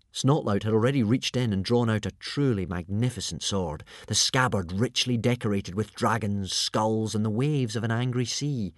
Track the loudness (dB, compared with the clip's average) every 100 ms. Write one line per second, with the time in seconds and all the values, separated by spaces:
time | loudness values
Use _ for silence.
0 | _ -2 2 2 2 0 2 2 4 2
1 | 2 2 0 -2 0 0 2 2 4 0
2 | -2 -8 -8 0 2 2 -2 -4 -4 0
3 | 0 -2 -6 -6 -2 -2 -2 -6 -12 -14
4 | -4 0 2 2 2 0 -2 0 0 0
5 | 0 2 2 0 0 -2 -2 -4 -4 -2
6 | 0 0 0 -2 -2 -2 -2 0 0 0
7 | 0 0 0 0 0 0 0 -2 -2 0
8 | 0 -2 -2 -2 -2 -2 -4